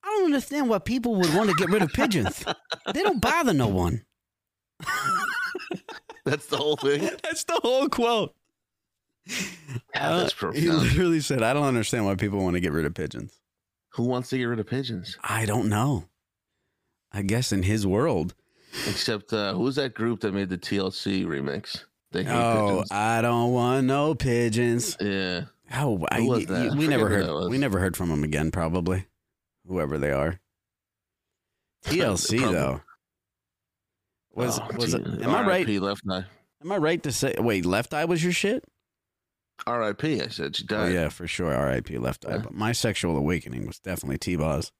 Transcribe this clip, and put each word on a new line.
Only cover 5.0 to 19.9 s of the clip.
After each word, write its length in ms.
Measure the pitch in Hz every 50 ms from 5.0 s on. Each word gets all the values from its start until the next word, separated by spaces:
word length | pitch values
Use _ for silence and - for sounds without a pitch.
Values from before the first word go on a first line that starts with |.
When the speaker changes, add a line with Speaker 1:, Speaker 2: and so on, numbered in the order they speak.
| - 1077 1077 - - 1077 1077 1077 1077 1077 1077 - - - - - _ - - - _ _ - - _
Speaker 2:
That's 220 | - - 151 -
the 100 | - -
whole 200 | - 143 151 151
thing? 320 | - - 139 143 143 180 - - - -
Speaker 1:
That's 220 | 320 330 320 -
the 160 | - - 466 -
whole 260 | 233 254 269 277 285
quote. 460 | - - 240 233 240 220 190 139 _ _ _ _ _ _ _ _ _ _ _ _ _ _ _ _ _ _ _ 180
Speaker 2:
Yeah, 60 | 240 254 185 - 185 175 156 147 131 120 - _ -
that's 480 | - 147 151 160 175 180 - - - 101
Speaker 1:
Uh, 80 | 90 -
he 140 | 139 160
Speaker 2:
profound. 160 | 170 160 160 123
Speaker 1:
literally 380 | 120 127 - 185 175 165 160
said, 220 | 139 - 143 131 113
"I 100 | 113 131
don't 120 | 147 147
understand 400 | 139 127 117 110 - - 120 107
why 100 | 98 98
people 240 | 92 110 104 98 101
wanna 200 | 95 90 87 90
get 120 | 87 87 73
rid 120 | 82 80
of 100 | 73 85
pigeons." 460 | - 85 69 - 60 - - - _ _ _ _ _ _ _ _ _ _ _
Speaker 2:
Who 140 | - - 117
wants 240 | 120 127 123 123 -
to 80 | - 131
get 60 | 123
rid 140 | 117 120 110
of 60 | 104
pigeons? 500 | - - 131 139 123 117 92 90 - - - -
Speaker 1:
I 240 | - 107 110 113
don't 220 | 104 104 117 107 107
know. 400 | 104 104 117 143 139 98 82 _ _ _ _ _ _ _ _ _ _ _ _ _ _ _ _ _ _ _ _ _ -
I 100 | 104 101
guess 300 | 98 104 120 127 - 107
in 100 | 98 92
his 240 | 98 110 110 101
world. 480 | 95 92 104 135 170 120 90 78 90 - _ _ _ _ _ _ _ - - - -
Speaker 2:
Except, 440 | 101 - - - 113 104 98 - -
uh, 220 | 107 104 98 95
who 60 | 90
was 160 | 110 131 131
that 180 | 139 139 131